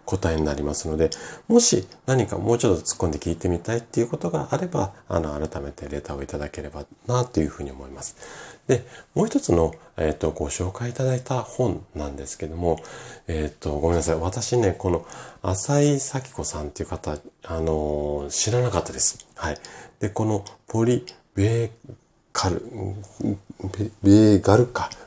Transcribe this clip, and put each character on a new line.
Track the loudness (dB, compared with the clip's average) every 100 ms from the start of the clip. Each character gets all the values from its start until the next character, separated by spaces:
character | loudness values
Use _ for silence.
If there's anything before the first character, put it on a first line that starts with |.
| -4
答 | 0 0
え | 2
に |
な | 0
り | -2
ま | -4
す | -4 -2
の | 2
で、 | 2 0 -14 -8 4
も | 6
し | 6 2 0 -6 0
何 | 2 2
か | 0
も | 2
う | 4
ち | 4
ょ |
っ | 2
と |
突 | 0 -2
っ |
込 | -2
ん |
で | -2
聞 | -4
い | -2
て | 0
み | 0
た | -2 -4
い |
っ |
て | -2 -2
い |
う | 0
こ | -2
と | -4
が | -4 -2
あ | -4
れ | -2
ば、 | -2 -4 -6 -2
あ | -2
の、 | 0 -4 -6
改 | -6
め | -10
て | -12 -8
レ | -8
タ | -8 -8
ー |
を |
い | -6
た | -8
だ | -8
け | -8
れ | -10
ば | -12 -14 -12 -2
な | 0
と | 0 0
い | 0
う |
ふ | -4
う |
に | -12
思 | -12 -16
い |
ま | -12
す。 | -12 -12 -18 -18 -18 -6 0
で、 | 0 -2 -20 -6 0
も |
う | 2
一 | 0
つ | 2
の、 | 4 2 -2 -12 -2
え | -2
っ | 0
と、 | -2
ご | -2 -4
紹 | -4 -6
介 | -6 -8
い |
た | -2
だ | -2 -2
い |
た | -2 -4
本 | -4 0 0 -2 -8 -8
な | -8
ん | -8
で | -10
す | -8
け | -8
ど | -2
も、 | 0 0 -4 -16 -18 -14 -6
え | -4 -4
っ | -6
と、 | -4 0
ご | 2
め |
ん | 2
な |
さ | 2
い。 | 0
私 | -2 -4 0 2
ね、 | 2 2
こ | 0
の | -2 -4 -16 -18 -8
浅 | -4 -2 2 4 4 2
井 |
咲 | -2 -6 -8
子 | -8
さ | -6 -6
ん | -8
っ |
て | -8
い | -8
う |
方、 | -6 -6 -8 -10 _
あ | -8 -4
の | 0 0 0 -2 -2 -4 -4
ー、 |
知 | -2 0
ら | 2
な | 2
か | 0
っ |
た | -2
で | 0
す。 | 0 -2 -14 -8
は | -6
い。 | -6 -10 -20 -16 -6
で、 | -4
こ | 0 0
の | 0 -4 -20 -4
ポ | 0
リ | 2 2 -2 -20 _ 0
ベ | 2 2 -2
ー | -6 -20 -20 _ _ _
ガ | -2 0
ル、 | 0 -6 -8 -6 -8 -12 -4 -2 -2 -8 -10 -6 -4
ベ-、 | -6 2
ベ | 8 10 10 8
ー |
ガ | 8 6
ル | 6
か、 | 0 -6 -10